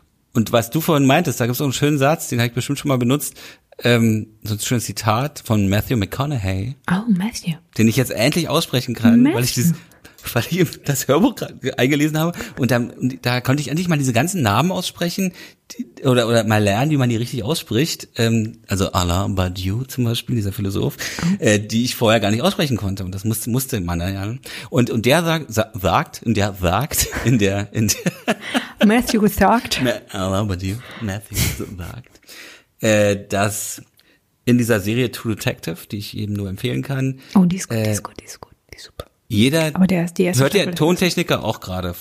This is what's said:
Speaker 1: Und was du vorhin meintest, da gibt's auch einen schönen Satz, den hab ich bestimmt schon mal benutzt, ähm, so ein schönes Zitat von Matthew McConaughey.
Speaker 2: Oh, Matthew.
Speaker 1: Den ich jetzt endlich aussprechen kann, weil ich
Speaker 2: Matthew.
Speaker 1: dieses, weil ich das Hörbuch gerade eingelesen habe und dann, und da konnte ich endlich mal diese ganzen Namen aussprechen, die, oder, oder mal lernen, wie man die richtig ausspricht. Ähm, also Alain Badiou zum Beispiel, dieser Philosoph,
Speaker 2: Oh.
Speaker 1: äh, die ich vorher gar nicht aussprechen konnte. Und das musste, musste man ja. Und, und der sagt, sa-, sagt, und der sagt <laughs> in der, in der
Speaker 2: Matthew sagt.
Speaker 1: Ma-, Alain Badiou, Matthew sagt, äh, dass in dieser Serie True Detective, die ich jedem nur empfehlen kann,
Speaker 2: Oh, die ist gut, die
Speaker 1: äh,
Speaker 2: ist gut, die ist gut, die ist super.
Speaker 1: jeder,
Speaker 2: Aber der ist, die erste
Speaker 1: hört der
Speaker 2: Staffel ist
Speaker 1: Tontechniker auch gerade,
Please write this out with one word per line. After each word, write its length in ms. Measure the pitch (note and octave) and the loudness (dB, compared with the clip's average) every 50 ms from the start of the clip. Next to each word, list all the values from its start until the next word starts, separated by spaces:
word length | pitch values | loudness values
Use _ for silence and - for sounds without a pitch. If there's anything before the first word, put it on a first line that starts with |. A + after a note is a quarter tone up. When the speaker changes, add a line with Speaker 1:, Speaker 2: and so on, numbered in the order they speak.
| _ _ _ _ _ _ _ | _ _ _ _ _ _ _
Speaker 1:
Und 200 | - A2 - - | -2 0 2 2
was 180 | A#2 A2 - | 2 0 2
du 100 | - D#3+ | -2 -2
vorhin 260 | - - E3 C#3+ C#3 | 0 2 2 4 4
meintest, 340 | C3 C3+ D#3+ F3 E3 A#2+ - | 4 4 4 2 0 -2 -2
da 60 | B2 | -2
gibt's 140 | A2+ B2 - | -2 -2 -2
auch 40 | D3+ | -2
einen 60 | C#3+ A#2+ | -2 -2
schönen 260 | - C#3+ D3 D3+ C#3+ | 0 0 0 2 2
Satz, 300 | C3+ C#3 D#3+ E3 - - | 2 2 2 0 -2 -4
den 100 | - A#2+ | -2 0
hab 60 | A#2 | -2
ich 60 | A#2+ A#2 | 0 -2
bestimmt 260 | B2+ A#2+ - C#3+ - | -4 -4 -4 -4 -4
schon 100 | - D3 | -2 0
mal 100 | C#3 B2 | 0 2
benutzt, 360 | B2 A#2 C3 D3 - - - - - - - _ _ _ _ - - | 2 2 2 0 0 -6 -10 -14 -20 -20 -20 _ _ _ _ -4 2
ähm, 460 | B2 A#2+ A#2 A#2 A2+ A2 G#2+ G#2+ - - _ _ | 2 4 4 4 4 2 2 -2 -6 -12 _ _
so 100 | A2 A2 | -6 -4
ein 60 | G#2 | -4
schönes 240 | - - C3 A#2 - | -2 -2 -2 -2 -2
Zitat 580 | - G2 - - A2+ G#2+ A2+ C3+ D3+ - - - | -4 -8 -4 0 0 0 2 0 -2 -6 -10 -4
von 240 | - A2+ G#2+ G2+ F#2+ | 0 2 2 4 4
Matthew 280 | G2 G#2+ - - C#3 | 2 2 0 0 0
McConaughey. 800 | A#2 G2 F#2+ - - C3+ D3 D3+ B2 F#2+ F#2+ F#2+ F#2+ G2 A#2 C#3 - _ - | 0 0 -2 -2 -4 -4 -2 -2 -2 -2 -2 -2 -2 -4 -6 -8 -8 _ -2
Speaker 2:
Oh, 140 | F3 F#3 A3 A#3+ | -2 -2 2 0
Matthew. 440 | G#3 F3 F#3 A3 - - - F3+ D#3+ - _ _ _ | 0 0 0 -4 -6 -6 -6 -6 -6 -6 _ _ _
Speaker 1:
Den 120 | - G#2+ A2+ | 2 2 4
ich 80 | G#2+ | 4
jetzt 160 | A#2+ B2 - - | 2 0 0 0
endlich 360 | - A2 C#3 D3+ F3+ D#3+ - | 0 0 0 2 0 -2 0
aussprechen 460 | - D#3 E3 - - C3 - - A#2 | -2 -2 -2 0 -2 -4 -2 -2 -6
kann, 300 | - A2 A#2 A#2 A#2 B2 | 2 4 6 6 8 6
weil 180 | C#4+ F4 - B2 | 6 4 2 0
ich 120 | B2+ - | 0 0
Speaker 2:
Matthew. 160 | B2 A#2 E3+ D#3+ | 2 2 2 2
Speaker 1:
dieses, 20 | - - - - _ _ - _ - - - - | 0 -4 -18 -20 _ _ -20 _ -16 -14 -4 -2
weil 120 | A#2+ A#2 - | -2 -2 0
ich 320 | - F#3 F3 - - - - | 0 0 0 0 0 -8 -4
das 220 | - C#3+ C3 - - | -4 -4 -4 0 2
Hörbuch 260 | C3 D3+ G3+ C#4+ A3+ | 2 4 4 2 0
gerade 440 | - - - - - - B2+ - - | -2 -10 -10 -10 -8 -8 -6 -2 0
eingelesen 400 | B2 C3 D3 C#3+ D3 D#3 D3+ D#3 | 2 2 4 2 2 2 2 0
habe 140 | D#3 E3+ E3+ - - - - | -2 -2 -2 -6 -10 -10 -4
und 140 | - C3 A#2 | -2 0 2
dann, 200 | B2+ A#2+ A#2+ - | 2 2 0 -2
und 360 | - - - B2+ C3 - - | -6 -2 -2 -2 -2 -2 -4
da 140 | C3 B2 B2 B2 | -2 -2 -2 0
konnte 180 | - C3 D3 | 0 0 0
ich 80 | D3 - | 0 -2
endlich 200 | C#3+ D#3+ F#3+ F3 | -4 -4 0 0
mal 100 | E3+ D3 | 0 2
diese 140 | C#3 C3 A#2 | 2 2 2
ganzen 260 | A2 C3+ F3 G#3 F#3+ C3+ | 2 0 0 0 0 0
Namen 300 | G#2+ G2+ A2+ C#3+ F#3 F#3 | 2 2 2 2 2 0
aussprechen, 600 | F#3 F3+ - - - F3 E3+ - - F#3+ F#3 - - - - - _ _ _ - | -2 -6 -6 -6 -4 -4 -4 -2 -2 -4 -4 -4 -8 -18 -20 -20 _ _ _ -14
die, 300 | - - - - - - | -12 -12 -12 -12 -4 0
oder, 240 | C3 B2+ B2 A#2 A2 | 2 4 4 4 4
oder 160 | A#2 A#2 A2 | 2 2 2
mal 180 | G#2 A2 G#2+ G#2 | 4 2 4 4
lernen, 280 | G2+ G2 G#2+ C3 D#3 D#3 | 2 2 2 2 2 2
wie 40 | |
man 120 | C#3 B2+ A#2+ | 2 2 2
die 60 | A#2+ | 0
richtig 260 | A2 A#2+ A#2+ - B2+ G2+ | -2 -2 -4 -6 -6 -4
ausspricht. 680 | A2 D#3+ E3+ - - - A2 D3+ D#3+ - - - - _ | -2 -4 -4 -4 -2 0 0 0 0 -2 -8 -10 -14 _
Ähm, 420 | - A#2 A2+ A2+ A2+ G#2+ A2 A2+ - _ - | -2 0 2 2 2 0 -2 -6 -14 _ -6
also 240 | G#2+ F#2+ F#2+ - - | -2 0 0 0 2
Alain 420 | G2+ F2+ F2 E2+ F2+ G2+ G#2 G2+ | 0 2 2 2 0 0 -2 0
Badiou 480 | F#2+ F#2 F#2 F2+ F#2 F2+ F#2+ F#2+ A#2 C3 | 0 -2 -2 -2 -4 -4 -4 -2 -4 -4
zum 200 | - - - B2 | -6 -4 -2 -2
Beispiel, 320 | A#2 A#2 A#2+ - - B2+ | 0 -2 -4 -4 -4 -4
dieser 160 | A#2+ G2+ G2+ G2 | -2 -2 -4 -4
Philosoph, 440 | - G#2 G2 G2 G2 - C3+ - - - - - - - | -4 -4 -4 -2 -2 -2 -2 -4 -6 -8 -8 -6 -2 0
Speaker 2:
Oh. 200 | E3+ F#3+ G3+ - | 0 0 2 2
Speaker 1:
äh, 160 | B2 G#2 G#2 | 2 2 2
die 260 | G#2 G#2+ A2 A2+ A#2+ | 0 0 -2 0 0
ich 100 | B2+ - | 0 -2
vorher 240 | - A#2+ G#2+ A2 A#2 | 0 2 2 4 4
gar 100 | G#2 G2+ | 2 2
nicht 120 | G#2+ A#2 C3 | 0 0 0
aussprechen 340 | F#3+ G3+ - F3+ C#3+ C3 | -2 0 0 -2 -2 -2
konnte. 280 | G2+ G2+ G2 G2 G2 G2 | -2 -2 -4 -6 -6 -8
Und 80 | F2+ F#2 | -8 -8
das 120 | F#2+ F#2+ | -6 -4
musste, 260 | G#2+ A2 - - - | -2 -4 -2 -4 -2
musste 300 | A2 B2+ C3 - - G#2+ | -2 -2 -2 -2 -4 -4
man 200 | F2+ E2+ F2 E2+ | -4 -2 -4 -2
ja. 340 | E2+ F#2 G2 G2 F#2+ G2+ A#2 C3+ - - - - - - | -2 -4 -4 -6 -6 -8 -8 -10 -12 -14 -16 -14 -14 -4
Und, 180 | - - B2+ - | 2 2 2 2
und 140 | - A2 G2+ | 2 0 2
der 180 | A#2+ C3+ E3 E3+ | 4 4 4 2
sagt, 280 | E3 D#3+ D#3+ D3 - G#2+ | 2 0 -2 -4 -4 -2
sa-, 200 | A2 A2 - - | -2 -2 -2 -4
sagt, 480 | G2 - F2+ F2 A#2 D#3 - - - - | -4 0 2 2 2 0 0 -8 -8 -2
und 140 | - A2 | -2 0
der 180 | G2+ G2 G#2 F#2+ | 2 0 -2 -2
sagt 540 | F#2+ F2+ E2+ F2 G#2 B2+ D#3 - - - - - | -2 0 0 2 2 0 -2 -2 -2 -2 -2 -2
<laughs> 80 | - - | -2 0
in 120 | A2+ C3 A#2+ | 2 2 4
der, 340 | G2+ G2 G2 G2+ G2+ - - | 4 2 0 0 -4 -4 -2
in 140 | - A#2 G#2 | -2 0 0
der 1000 | - - - F3+ - - - - G#3+ - - - - C4+ - - - - C#4 | 0 -2 -2 -6 -6 -6 -4 -4 -4 -4 -4 -4 -4 -4 -4 -4 -4 2 4
Speaker 2:
Matthew 400 | G3+ G#3+ B3 A#3+ - - A3 G3+ | 4 4 4 2 2 0 2 2
sagt. 560 | G#3 - - G3+ F#3+ G#3 A#3 - - - - C3+ | 2 2 4 4 4 4 2 0 -2 -4 -2 0
Speaker 1:
Ma-, 180 | B2 A2 G#2 - - - G2 | 0 -2 -2 -6 -12 -8 -4
Alain 280 | F#2 F#2+ G2 F#2+ G#2+ G#2 | -2 0 0 0 0 0
Badiou, 280 | F#2+ F2+ G2 F#2+ G2 A#2 B2 - - - A#2 | -2 -4 -4 -4 -6 -6 -8 -14 -14 -8 -6
Matthew 340 | G#2 F#2+ G#2+ - - G#2 G2 - - - - G#2+ - - | -6 -6 -6 -8 -8 -4 -2 -2 -2 -2 -6 -8 -10 -10
sagt, 440 | E2+ F2 E2+ - - - - _ - _ - - - - - - - _ _ _ _ | -12 -12 -12 -12 -14 -18 -20 _ -20 _ -20 -20 -20 -20 -20 -20 -20 _ _ _ _
äh, 460 | - A2+ G#2+ G#2 G#2 G#2 G2+ G2 G2+ - | 0 2 4 4 4 4 2 0 -4 -4
dass 540 | - G2 G2+ G#2 G2+ - - - - - - _ _ _ _ _ _ _ _ _ _ _ _ | -2 0 0 0 -2 -4 -8 -8 -10 -12 -16 _ _ _ _ _ _ _ _ _ _ _ _
in 100 | - C3 | 2 2
dieser 240 | B2 A#2+ A2+ A#2 G#2+ | 2 4 4 2 2
Serie 300 | F#2 G2+ A2 B2 B2+ A2+ | 2 0 0 0 0 -2
True 240 | - - - A#2+ G#2+ | -4 -6 -6 -4 -4
Detective, 500 | F#2 - B2+ B2 - - - E3 - - - | -4 -4 -6 -6 -6 -8 -10 -10 -10 -12 -10
die 80 | - G2+ | -10 -10
ich 140 | G2+ - - | -10 -10 -8
jedem 200 | G#2 G#2+ G2+ G#2 | -8 -6 -4 -4
nur 140 | G2+ G2+ F#2+ | -4 -4 -6
empfehlen 340 | F#2+ G2+ - B2 B2 C3 C3 | -8 -6 -6 -4 -4 -4 -4
kann, 380 | C#3 C3+ C3 C3 C3 C3 C3 - - - | -4 -4 -4 -4 -4 -4 -6 -14 0 4
Speaker 2:
Oh, 100 | G#3 F3+ | 4 4
die 120 | F3 E3+ | 4 2
ist 120 | F#3+ - - | -2 -4 -4
gut, 80 | A#2 A2+ | -2 -2
die 40 | A2 | 0
Speaker 1:
äh, 100 | G#2+ G#2+ | 0 -2
Speaker 2:
ist 100 | G2+ - | -2 -4
gut, 120 | - - - | -10 -16 -16
die 40 | - | -20
ist 160 | - - - | -20 -20 -20
gut, 120 | - - _ _ _ _ - | -20 -20 _ _ _ _ -20
die 40 | |
ist 80 | - - | -20 -20
super. 220 | - _ _ - - _ _ _ _ | -20 _ _ -18 -18 _ _ _ _
Speaker 1:
jeder, 460 | A2 G2+ A2 C3+ D3 E3 D#3+ D#3 D3 | 2 4 4 4 4 2 0 0 2
Speaker 2:
Aber 120 | F3 F#3 | 2 2
der 180 | F3+ F#3+ F3 E3+ | 4 4 2 0
ist, 140 | F3 E3+ - | -2 0 0
die 60 | F#3 | 0
erste 180 | F3 F3+ B2 C3+ | 2 4 2 2
Speaker 1:
hört 100 | C#3+ F3 | 4 4
der 60 | G3+ | 2
Speaker 2:
Staffel 120 | E3 F3+ F3 | 0 0 0
ist 40 | E3 | 0
Speaker 1:
Tontechniker 640 | D#3 D#3+ F3+ F3 F#3+ F3 E3 - E3+ - D3+ - - | 2 2 4 2 2 0 0 0 -2 0 -2 -2 -2
auch 160 | - A2 - | -4 -6 -6
gerade, 340 | - - F2+ F#2 F2+ F2+ E2+ - | -6 -8 -6 -4 -4 -6 -6 -8